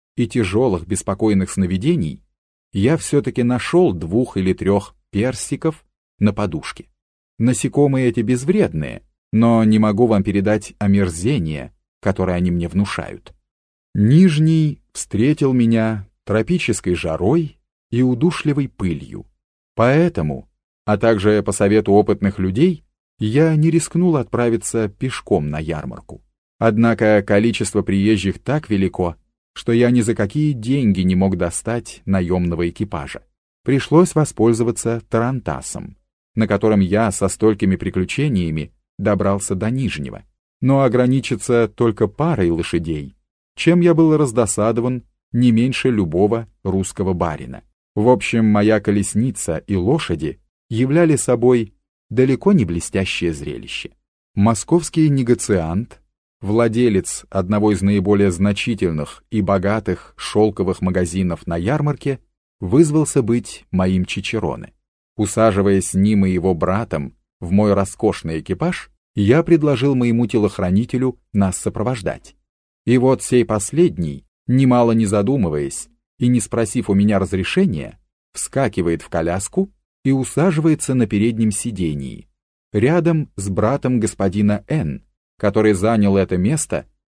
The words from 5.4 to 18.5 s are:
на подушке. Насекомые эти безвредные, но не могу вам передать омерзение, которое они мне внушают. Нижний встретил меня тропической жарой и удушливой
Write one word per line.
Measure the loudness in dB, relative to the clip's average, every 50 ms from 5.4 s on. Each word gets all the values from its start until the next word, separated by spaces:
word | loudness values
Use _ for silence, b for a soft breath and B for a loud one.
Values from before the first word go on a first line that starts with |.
| -8 -8 -8 -4 -4 -4 -4 -4 _ _ _ _ _ _ _ -2
на | -2 -2 0
подушке. | 0 -4 -4 -4 -6 -8 -10 -14 -16 -18 _ _ _ _ _ _ _ _ _ _ -2
Насекомые | 0 0 0 0 -2 -2 2 2 2 2 2 2 0 0
эти | 0 0
безвредные, | 0 0 -2 -2 0 -2 0 2 2 0 0 -4 -6 -6 -10 -14 _ _ _ _ _ -4
но | 0 2 4 4 4 4 4
не | 4 4 4
могу | 4 2 4 2 2
вам | 4 4 2 0
передать | 0 0 0 2 2 0 0 -2 -6 -10 -4
омерзение, | 0 2 2 2 2 0 -2 -4 -2 -2 -2 -2 -2 -4 -6 -8 -10 -12 _ _ _ _ _ _
которое | -4 -4 -2 -2 -2 -2 0
они | 0 0 0
мне | 0 -2 -4 -2
внушают. | -2 -2 -2 -2 -4 -8 -8 -10 -12 -16 _ -20 -20 _ _ _ _ _ _ _ _ _ _ _ -2
Нижний | 0 2 4 6 6 6 6 4 2 2 2 2 2 0 0 -2 -6 _ _
встретил | -14 -14 -14 -8 -2 0 2 2 2 2 0 0 2
меня | 2 2 2 2 2 0 0 -4 -6 -8 _ _ _ _
тропической | -4 -2 -2 0 0 -2 -2 0 -2 -4 -4 -2 -4 -4
жарой | -2 -2 -4 -4 -2 0 0 0 0 -2 -4 -8 _ _ _ _ _ _ -6
и | -2 0
удушливой | 0 0 0 2 0 0 0 0 -2 -2